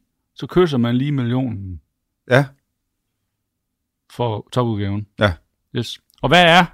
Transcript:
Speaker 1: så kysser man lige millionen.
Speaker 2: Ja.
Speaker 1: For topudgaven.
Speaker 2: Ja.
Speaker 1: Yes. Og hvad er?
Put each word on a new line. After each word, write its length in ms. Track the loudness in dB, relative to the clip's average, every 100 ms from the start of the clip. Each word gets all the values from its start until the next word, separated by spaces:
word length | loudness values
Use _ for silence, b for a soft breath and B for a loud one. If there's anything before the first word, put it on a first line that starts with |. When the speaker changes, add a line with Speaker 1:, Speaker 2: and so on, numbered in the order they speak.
| _ _ _ -16
Speaker 1:
så 120 | -4
kysser 300 | 0 2 0
man 180 | 0 -2
lige 140 | -2
millionen. 720 | -2 -2 -2 -4 -8 -12 -14 _ _ _ _ 0
Speaker 2:
Ja. 160 | 0 0 _ _ _ _ _ _ _ _ _ _ _ _ _ _ _ _
Speaker 1:
For 360 | -6 -4 -4 -6
topudgaven. 560 | -4 -2 -2 -4 -6 -8 0
Speaker 2:
Ja. 140 | 0 0 _ _ _ -10
Speaker 1:
Yes. 240 | -10 -14 _ _
Og 80 | 2
hvad 140 | 4
er? 220 | 6 6 4